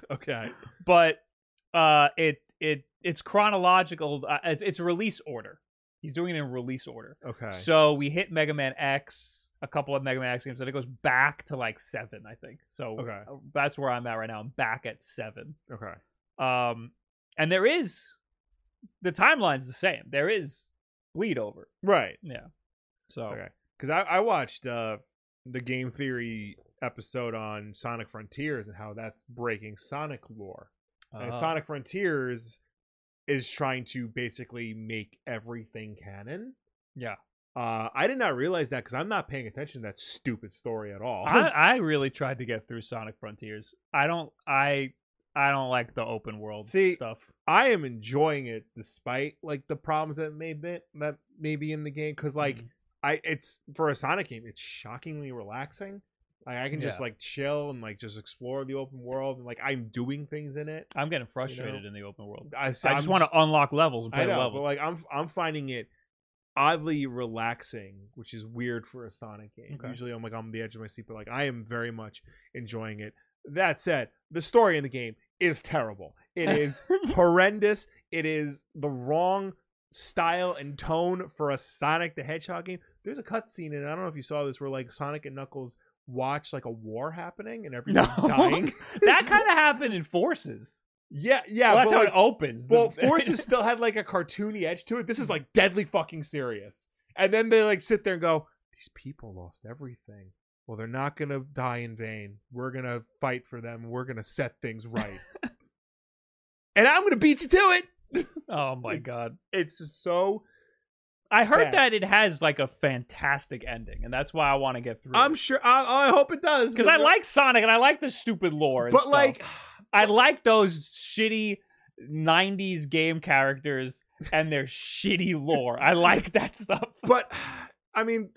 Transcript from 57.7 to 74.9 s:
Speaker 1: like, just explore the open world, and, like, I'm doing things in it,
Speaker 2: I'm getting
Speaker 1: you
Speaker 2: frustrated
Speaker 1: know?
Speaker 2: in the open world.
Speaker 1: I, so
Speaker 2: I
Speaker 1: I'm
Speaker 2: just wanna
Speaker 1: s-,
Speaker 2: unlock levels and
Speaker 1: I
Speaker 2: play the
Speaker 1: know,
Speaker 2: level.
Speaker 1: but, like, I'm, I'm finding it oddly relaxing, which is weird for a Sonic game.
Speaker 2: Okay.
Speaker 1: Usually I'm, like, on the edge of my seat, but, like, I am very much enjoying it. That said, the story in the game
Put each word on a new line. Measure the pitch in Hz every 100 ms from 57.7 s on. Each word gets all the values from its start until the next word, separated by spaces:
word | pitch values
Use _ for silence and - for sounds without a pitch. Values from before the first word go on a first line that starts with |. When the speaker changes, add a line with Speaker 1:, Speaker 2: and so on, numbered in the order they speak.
| 127
Speaker 1:
like, | 110 98
just | 113 107
explore | - - 123 135 131
the | 135
open | 135 131
world, | 120 135 135 131
and, | 120
like, | 117
I'm | 135 135 113
doing | 123 123 143 143
things | 151 147 143
in | 151
it, | 156 - -
Speaker 2:
I'm | 151
getting | 156 117
Speaker 1:
you |
Speaker 2:
frustrated | 127 131 127 117 101
Speaker 1:
know? | 101
Speaker 2:
in |
the | 104
open | 101 98 104
world. | - 147 123
Speaker 1:
I, | 135
so | 127 -
Speaker 2:
I |
Speaker 1:
I'm | 143
Speaker 2:
just | 156
wanna | 190 156
Speaker 1:
s-, |
Speaker 2:
unlock | 160 156 156 139
levels | 143 160 120 117
and | 135
Speaker 1:
I |
Speaker 2:
play | 175
the |
Speaker 1:
know, | 160
Speaker 2:
level. | 123 135
Speaker 1:
but, |
like, | 143 143
I'm, | 156 170 -
I'm | 139 156
finding | 190 160 151 135
it | 123 - _ _ _ _ _ _ 135
oddly | 147 165 156 151 135
relaxing, | 123 120 113 117 120 - 113 98 98 104 120
which | 107
is | 113 110
weird | 120 123 117 107
for | 127 117
a |
Sonic | - 110 104 107 -
game. | 113 143
Speaker 2:
Okay. | 127
Speaker 1:
Usually | 120 123
I'm, | 117
like, | 113
on | 113 110
the | 110
edge | 110 110
of |
my | 107
seat, | - 110
but, | 110
like, | 104
I | 123 143
am | 120 110
very | 117 120
much | 113 107 - - _ _
enjoying | 131 110 113 110 107
it. | 107 - _ _ -
That | 156 180 -
said, | 180 143 113 _ _
the | 160
story | - 233 208 156
in |
the |
game | 139